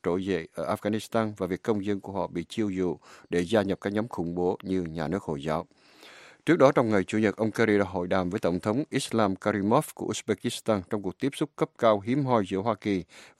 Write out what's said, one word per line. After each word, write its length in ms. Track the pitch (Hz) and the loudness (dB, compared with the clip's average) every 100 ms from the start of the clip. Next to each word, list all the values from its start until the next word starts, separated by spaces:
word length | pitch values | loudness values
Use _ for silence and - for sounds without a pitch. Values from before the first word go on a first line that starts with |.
trỗi 220 | 92 90 95 | -2 -2 0
dậy 220 | 90 82 | -2 -4
ở 220 | - 80 104 | -8 -4 -4
Afghanistan 560 | 104 107 - 113 110 104 | -2 -4 -2 -2 -2 -4
và 100 | 110 | -4
việc 160 | 90 | -4
công 220 | - 107 98 | -2 -2 -2
dân 140 | 101 | -4
của 120 | - | -6
họ 160 | 98 85 | -6 -4
bị 180 | 87 82 | -6 -6
chiêu 200 | - 104 | -4 -4
dụ 280 | 92 90 76 - - - | -2 -2 -4 -10 -20 -4
để 120 | 87 | -2
gia 200 | 87 110 | 2 2
nhập 160 | 98 92 | 2 -2
các 120 | 101 | -2
nhóm 140 | 104 120 | -4 -4
khủng 280 | - 85 87 | -4 -4 -2
bố 220 | 87 98 | -2 -2
như 180 | 92 92 | -2 -4
nhà 260 | 85 80 76 | -4 -4 -4
nước 160 | 95 | -4
Hồi 200 | 95 73 | -4 -6
giáo. 240 | 71 78 85 _ _ - - - - - - | -4 -4 -6 _ _ -20 -20 -20 -20 -6 0
Trước 100 | 160 | 6
đó, 140 | 135 | 8
trong 180 | 147 117 | 6 4
ngày 140 | 104 | 2
Chủ 140 | 92 107 | 2 2
nhật, 200 | 110 - | 2 2
ông 140 | 110 | -2
Kerry 260 | 104 113 104 | 2 4 4
đã 80 | 95 | 2
hội 220 | 92 90 | -2 -2
đàm 220 | 95 90 | 0 0
với 100 | 95 | 0
Tổng 200 | 90 90 | 0 0
thống 240 | 107 110 156 | 0 0 -2
Islam 460 | 131 - 113 104 95 | -4 -2 0 2 0
Karimov 500 | 107 104 98 127 - | 0 0 2 2 0
của 200 | - - | -6 -6
Uzbekistan 680 | 110 - 101 123 - - 107 90 | -6 -4 -2 -2 -4 -2 -2 -2
trong 120 | 107 | -6
cuộc 180 | 98 - | -6 -4
tiếp 100 | 135 - | -6 -4
xúc 140 | 156 - | -6 -4
cấp 140 | 156 - | -6 2
cao 220 | 117 104 | 4 4
hiếm 260 | 98 139 135 | 2 -2 2
hoi 180 | 120 95 | 0 2
giữa 100 | 95 | -2
Hoa 180 | 113 107 | -2 -2
Kỳ 280 | 107 98 82 - - _ | -2 -2 -4 -14 -20 _